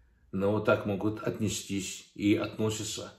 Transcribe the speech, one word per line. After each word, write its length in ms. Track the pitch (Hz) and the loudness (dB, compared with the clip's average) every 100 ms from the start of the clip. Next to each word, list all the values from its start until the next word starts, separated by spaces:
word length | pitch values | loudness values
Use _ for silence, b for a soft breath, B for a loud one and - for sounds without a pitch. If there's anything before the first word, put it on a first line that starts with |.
| _ _ _ | _ _ _
но 180 | 95 98 | 0 2
вот 140 | 107 | 4
так 220 | 104 104 107 | 4 4 2
могут 360 | 98 107 104 | 0 0 -2
отнестись 880 | - - 104 - - 98 92 - - - | -4 -2 -2 -2 -4 -4 -4 -10 -14 0
и 180 | 101 | 4
относятся, 760 | 110 - - 110 107 101 - - | 4 2 -2 -2 -2 -6 -8 -10